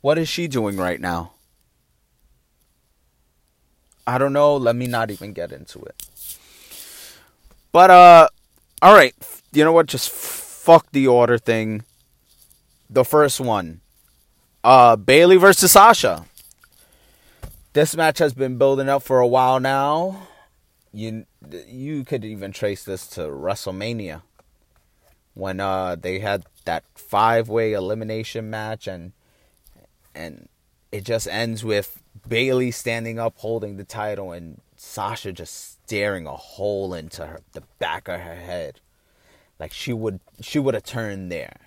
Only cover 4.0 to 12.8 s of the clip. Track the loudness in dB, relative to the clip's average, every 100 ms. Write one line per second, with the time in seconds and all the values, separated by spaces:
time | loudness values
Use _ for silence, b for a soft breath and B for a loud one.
4 | -6 -2 -2 0 0 2 -2 -2 -4 -6
5 | -6 -8 -14 -14 -14 -14 -20 -20 -20 -20
6 | -20 _ -20 B B B B B B B
7 | B B B B _ _ _ 6 10 12
8 | 12 12 8 _ _ _ _ 4 8 8
9 | 6 _ -20 -20 _ 2 4 4 2 -4
10 | -8 -12 -14 -14 -16 -8 6 6 6 -2
11 | 2 4 4 2 0 -4 -4 -8 -12 _
12 | _ _ _ _ _ _ _ _